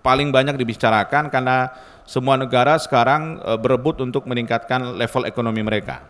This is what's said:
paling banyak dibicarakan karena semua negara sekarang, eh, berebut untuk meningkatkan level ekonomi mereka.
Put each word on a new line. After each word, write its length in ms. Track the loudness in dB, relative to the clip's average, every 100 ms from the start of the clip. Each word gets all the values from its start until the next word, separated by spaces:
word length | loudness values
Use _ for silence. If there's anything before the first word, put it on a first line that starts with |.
paling 320 | 2 2 4
banyak 240 | 2 2 -2
dibicarakan 720 | -4 0 2 2 2 0 0
karena 400 | -2 0 0 0 -6 -20 -20 -8
semua 320 | -4 0 0
negara 400 | 2 2 4 2
sekarang, 640 | 2 2 4 2 0 -8
eh, 160 | -4 -2
berebut 400 | 2 2 0 -2
untuk 240 | -4 -4
meningkatkan 720 | -4 -6 -2 -4 -2 -4 -2 -4
level 320 | -2 -2 -4
ekonomi 320 | -4 -2 -2
mereka. 400 | 0 -2 -4 -12 -12